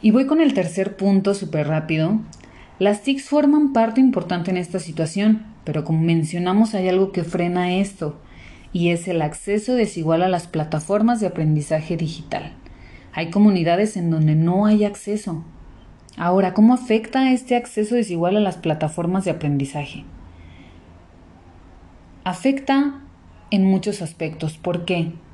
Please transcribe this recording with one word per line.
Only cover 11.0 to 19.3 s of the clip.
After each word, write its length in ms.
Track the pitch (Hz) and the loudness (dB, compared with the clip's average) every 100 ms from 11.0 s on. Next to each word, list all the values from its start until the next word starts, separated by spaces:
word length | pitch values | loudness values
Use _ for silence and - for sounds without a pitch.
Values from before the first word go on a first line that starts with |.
| 220 240 | 2 2
de 80 | 196 | -2
aprendizaje 720 | 175 156 151 147 - 156 170 | -2 0 0 0 -4 -2 -4
digital. 560 | 160 - - 147 151 - - - - - - | -4 -6 -8 -8 -10 -16 -20 -20 -20 -20 -14
Hay 160 | - 165 | -8 -4
comunidades 680 | 170 208 190 165 170 214 208 | 4 4 4 2 2 0 -2
en 120 | 170 | -2
donde 260 | 160 156 156 | 2 2 4
no 300 | 165 185 214 | 2 2 4
hay 200 | 214 208 | 4 2
acceso. 580 | 202 - 208 208 160 165 - - - - - - - | -2 -6 -6 -6 -10 -12 -20 -20 -20 -20 -20 -20 -6
Ahora, 360 | 170 185 185 | 0 2 2
¿cómo 200 | 185 220 | 6 6
afecta 580 | 247 247 220 220 262 262 | 6 2 0 0 0 2
este 240 | 254 254 240 | 2 2 -2
acceso 400 | 240 - 214 240 | -2 -4 0 0
desigual 400 | 226 170 175 208 | 0 0 0 2
a 60 | |
las 160 | 202 170 | 0 -2
plataformas 680 | 170 156 156 165 170 185 | -2 -2 -2 -2 -2 0
de 80 | 190 | -2